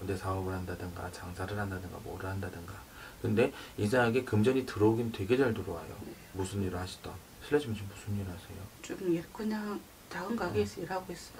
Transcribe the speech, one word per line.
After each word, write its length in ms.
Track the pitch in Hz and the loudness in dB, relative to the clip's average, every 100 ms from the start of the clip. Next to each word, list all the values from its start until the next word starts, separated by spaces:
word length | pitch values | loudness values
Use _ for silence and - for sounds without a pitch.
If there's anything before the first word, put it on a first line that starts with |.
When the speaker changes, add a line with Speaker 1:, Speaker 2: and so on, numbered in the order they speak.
| 95 | -4
Speaker 1:
내 120 | 92 | -2
사업을 340 | 98 95 92 | -2 -2 -2
한다든가, 580 | 95 92 90 92 90 90 | -4 -4 -6 -6 -6 -8
장사를 460 | - 90 90 92 104 | -8 -10 -6 -4 -2
한다든가, 420 | 101 92 92 - | -4 -4 -6 -8
뭐를 280 | - 90 95 | -8 -6 -4
한다든가. 440 | 98 92 85 87 - - - - - | -4 -4 -6 -10 -12 -14 -16 -16 -2
근데 320 | 107 107 127 - - - | 4 6 6 4 -8 0
이상하게 480 | 104 127 117 123 - | 4 6 6 4 4
금전이 400 | 107 113 131 - | 6 6 6 2
들어오긴 460 | 107 107 113 113 | 6 6 6 2
되게 240 | - 95 127 | 0 4 6
잘 160 | 127 | 6
들어와요. 420 | 104 90 82 76 78 | 2 -2 -4 -6 -10
Speaker 2:
네. 120 | - - - | -12 -14 -8
Speaker 1:
무슨 280 | 92 95 101 | -4 -2 0
일을 140 | 95 90 | 0 -2
하시던. 360 | 92 - 87 92 - - - | -6 -8 -10 -12 -14 -14 2
실례지만 280 | 147 123 101 | 2 2 -4
지금 140 | 98 - | -6 -10
무슨 200 | 104 101 | -4 -4
일 60 | 92 | -4
하세요? 300 | 87 - 90 98 - | -8 -10 -12 -14 -12
Speaker 2:
지금 320 | - - 185 | -8 -2 2
일, 100 | 170 165 | 2 0
그냥 480 | - 214 214 208 196 - - - | -4 -2 -2 -2 -6 -8 -18 -10
작은 260 | 175 190 233 | -6 -2 0
가게에서 460 | 175 208 202 - | 0 2 0 -2
Speaker 1:
어. 20 | |
Speaker 2:
일하고 300 | 170 185 - | -4 -4 -4
있어요. 240 | - - - | -10 -12 -12